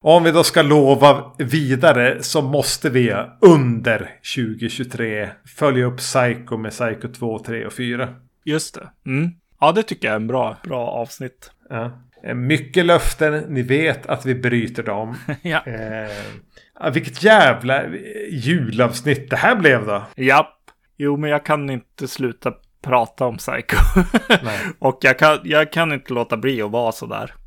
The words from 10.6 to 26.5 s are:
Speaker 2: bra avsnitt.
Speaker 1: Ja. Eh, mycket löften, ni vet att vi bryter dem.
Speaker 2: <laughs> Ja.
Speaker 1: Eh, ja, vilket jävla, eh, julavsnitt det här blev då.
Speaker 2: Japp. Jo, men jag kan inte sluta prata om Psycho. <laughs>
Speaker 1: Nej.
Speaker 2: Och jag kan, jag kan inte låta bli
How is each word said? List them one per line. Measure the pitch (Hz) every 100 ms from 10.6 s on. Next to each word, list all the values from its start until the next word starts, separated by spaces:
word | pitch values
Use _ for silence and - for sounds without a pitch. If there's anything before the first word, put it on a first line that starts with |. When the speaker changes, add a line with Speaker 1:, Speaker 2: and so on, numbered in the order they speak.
Speaker 2:
bra | - 131 120
avsnitt. | - 117 - 127 _ - _ _
Speaker 1:
Ja. | 120 120 123 _ _
Eh, | - 123
mycket | 123 151 - - 170
löften, | 170 - - 156 151 151
ni | 139
vet | 123 131 160 127 -
att | 123 131
vi | 127
bryter | 123 120 110 -
dem. | 110 101 113 123 -
Speaker 2:
<laughs> | 143
Ja. | 175 156 -
Speaker 1:
Eh, | 113 110 110 107 101 104 107 _ _ _ _
ja, | 165
vilket | 147 - 123
jävla, | 196 214 151 120 120 135
eh, | 165 170 214 214 208
julavsnitt | 160 127 170 117 107 120 - 147 139 -
det | 127
här | 196 240
blev | 156 123 107
då. | 101 110 -
Speaker 2:
Japp. | 131 139 - _ _ _ _ _
Jo, | 143 143
men | 151
jag | 147 147
kan | 151 143
inte | 127 _ - 135
sluta | - 131 113 131 - _ _
prata | - 123 113 - 127
om | 117
Psycho. | - 127 - - - - 175 240 -
<laughs> | 220
Speaker 1:
Nej. | 117 101 175 -
Speaker 2:
Och | 135 131
jag | 139 131
kan, | 151 151
jag | 175 151 151
kan | 160 165
inte | 139 -
låta | 123 117 117
bli | 131